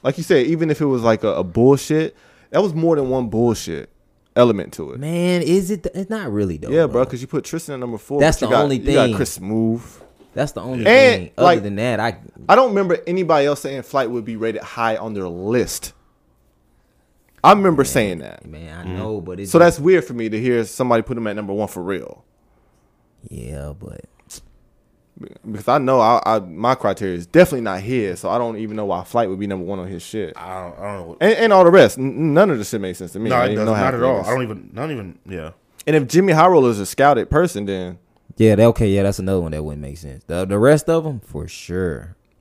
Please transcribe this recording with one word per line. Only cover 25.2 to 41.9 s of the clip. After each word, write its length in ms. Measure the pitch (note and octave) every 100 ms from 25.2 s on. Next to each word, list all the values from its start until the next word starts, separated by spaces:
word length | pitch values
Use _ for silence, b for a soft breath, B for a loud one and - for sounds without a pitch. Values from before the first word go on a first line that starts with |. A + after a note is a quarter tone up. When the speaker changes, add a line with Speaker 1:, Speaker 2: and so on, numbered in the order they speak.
| - - G#2+
Speaker 1:
Because 220 | G#2 G#2
I 120 | C#3
know 200 | C3 C3
I, 220 | A2+ A#2+ -
I, 140 | A2
my 360 | F2+ E2 A#2+ C3
criteria 400 | G#2 F#2+ G2 F2
is 100 | F2
definitely 360 | D#3+ F3+ C3
not 200 | A2+ F#2+
his, 380 | G2+ B2+ G2+ F2
so 80 | F2+
I 80 | A2+
don't 200 | A#2+ G#2+
even 180 | A2 G#2+
know 80 | G2+
why 180 | F2+
Flight 260 | F2 A#2+ G#2+
would 100 | F#2+
be 80 | G2+
number 180 | F#2+ F2
one 140 | G2
on 80 | F2+
his 160 | F2
shit. 300 | - A2 F2 -
Speaker 3:
I 240 | F2 F#2
don't, 160 | F2+ -
I 20 |
don't 120 | G2+ G2
know 60 | E2
what 80 | -
Speaker 1:
And, 120 | G3
and 200 | G3 A3+
all 100 | G3 E3+
the 60 |
rest, 260 | F#3 C#3+ -
n-, 360 | C3+ A#2+ D#3+
none 160 | D3 G3+
of 60 | C3
the 40 | G#2
shit 140 | A2+
makes 200 | F#2+ F2
sense 140 | F2+
to 60 | F#2+
me. 100 | A2+
Speaker 3:
No, 60 | B2
Speaker 1:
I 40 |
Speaker 3:
it 20 | B2
Speaker 1:
don't 60 |
even 120 | G#2+ A2
Speaker 3:
doesn't. 80 |
Speaker 1:
know 100 | G#2+
half 100 | B2+
Speaker 3:
Not 0 | B2
at 40 |
Speaker 1:
the 80 | B2+
Speaker 3:
all. 160 | A2
Speaker 1:
niggas. 40 | F#2+
Speaker 3:
I 20 |
don't 100 | B2+
even, 260 | A#2+ G#2+ G1+
not 180 | A2 D3+
even, 280 | C3+ F#2 - -
yeah. 260 | F2+ D#2 - _ - -
Speaker 1:
And 80 | D3+
if 120 | C3
Jimmy 260 | E3 F#3+
High 140 | D#3 F3+
Roller 220 | E3+ B2+
is 100 | G#2
a 60 | G2
scouted 440 | - C#3 B2+ G2
person, 360 | D3 F3 G#2 G2+
then 340 | F#2+ F2+ F2 _ _ - -
Speaker 2:
Yeah, 180 | A2 G#2
that, 80 | A#2
okay, 200 | - G#2+
yeah, 140 | G2
that's 160 | G2 G2
another 220 | F#2+ F#2+
one 100 | E2
that 120 | D#2
wouldn't 180 | D2+ D2
make 160 | C#2+ D#2
sense. 260 | D#2 C2 -
The, 160 | E2+ F#2+
the 140 | G2+
rest 300 | B2 D3+ -
of 160 | E3 D#3
'em, 140 | B2+
for 260 | - - D#2+
sure. 680 | - - F2+ F2+